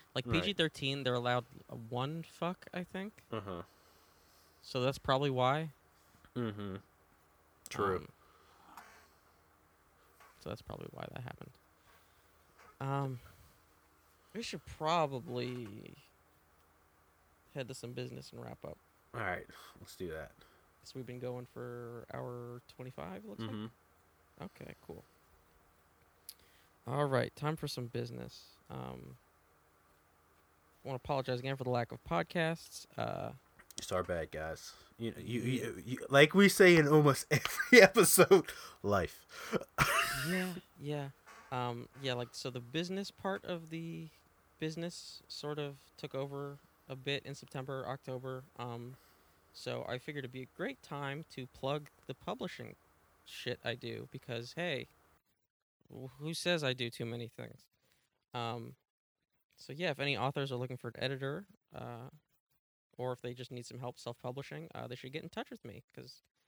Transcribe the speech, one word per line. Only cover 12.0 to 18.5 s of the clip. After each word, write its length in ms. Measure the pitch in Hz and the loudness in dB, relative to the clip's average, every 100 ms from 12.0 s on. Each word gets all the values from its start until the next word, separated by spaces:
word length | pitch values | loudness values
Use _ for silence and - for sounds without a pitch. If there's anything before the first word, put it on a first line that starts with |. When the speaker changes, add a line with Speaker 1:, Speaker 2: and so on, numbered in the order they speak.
| - - - - - - - - | -20 -20 -20 -20 -20 -20 -20 -8
Speaker 1:
Um, 400 | 135 139 135 123 - - - - - _ _ _ _ _ _ | -2 -2 -2 -6 -12 -20 -20 -20 -20 _ _ _ _ _ _
we 80 | 202 | -10
should 220 | 233 160 | -8 -8
probably 1300 | - - 156 170 147 135 113 123 120 123 110 101 50 - - - _ _ _ _ _ _ _ _ _ _ _ _ _ | -10 -2 2 4 2 -2 -4 -4 -4 -6 -8 -12 -14 -18 -20 -20 _ _ _ _ _ _ _ _ _ _ _ _ _
head 140 | 143 123 | -10 -10
to 60 | |
some 180 | - 117 | -10 -10
business 380 | 123 123 131 139 | -8 -8 -10 -14
and 100 | 127 | -12
wrap 160 | 120 | -12